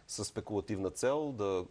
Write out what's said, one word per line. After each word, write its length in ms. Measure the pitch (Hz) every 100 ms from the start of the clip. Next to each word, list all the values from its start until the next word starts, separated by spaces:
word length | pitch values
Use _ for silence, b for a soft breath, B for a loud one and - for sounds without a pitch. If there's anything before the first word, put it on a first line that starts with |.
| B
със 200 | - 104
спекулативна 640 | - - 104 95 101 95
цел 400 | - 123 147 151
да 340 | 120 101 92 90